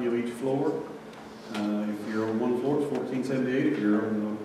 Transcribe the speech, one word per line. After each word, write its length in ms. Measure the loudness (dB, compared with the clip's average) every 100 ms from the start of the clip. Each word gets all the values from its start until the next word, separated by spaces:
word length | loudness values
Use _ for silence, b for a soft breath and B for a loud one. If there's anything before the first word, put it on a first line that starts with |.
you 80 | 0
know, 60 | 2
each 160 | 0
floor. 480 | -2 0 2 2 0 -4 -10 -14 -16 -16 -14 -8
Uh, 320 | -2 0 0 -2
if 240 | -4 -2
you're 160 | -2 0
on 120 | 0
one 200 | 2 2
floor, 200 | 2 2
it's 100 | 0
fourteen 300 | -2 -2 -2
seventy-eight. 520 | 0 0 2 2 2
If 40 | 4
you're 260 | 4 4
on 320 | 4 0 -2 -4